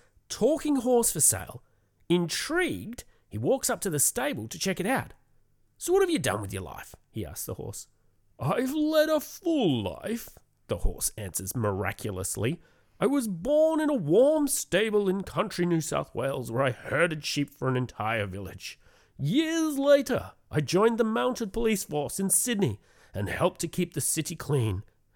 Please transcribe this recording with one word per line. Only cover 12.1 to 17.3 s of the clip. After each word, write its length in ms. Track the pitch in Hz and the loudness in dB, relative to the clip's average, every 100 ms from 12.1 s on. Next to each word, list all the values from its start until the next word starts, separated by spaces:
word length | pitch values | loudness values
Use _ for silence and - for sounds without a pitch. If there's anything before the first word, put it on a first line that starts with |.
| 92 95 107 110 165 - _ _ _ | -6 -6 -2 -2 -4 -10 _ _ _
"I 60 | 208 | 0
was 220 | 285 226 | 0 -2
born 520 | 170 214 302 320 320 | -4 0 4 4 4
in 120 | 311 | 2
a 20 | |
warm 540 | 277 151 185 277 311 285 | 0 4 6 6 4 2
stable 600 | - - 180 220 208 202 | -2 0 0 2 2 2
in 140 | 196 | 0
country 460 | 185 147 202 - 175 | -2 -4 -2 0 0
New 140 | 165 | 2
South 340 | 151 147 143 - | 0 -4 -4 -4
Wales 340 | 135 139 120 | -2 -4 -4
where 140 | 117 | 0
I 80 | 135 | 0
herded 520 | 113 - 139 170 156 | -2 -4 0 0 0
sheep 280 | - | -4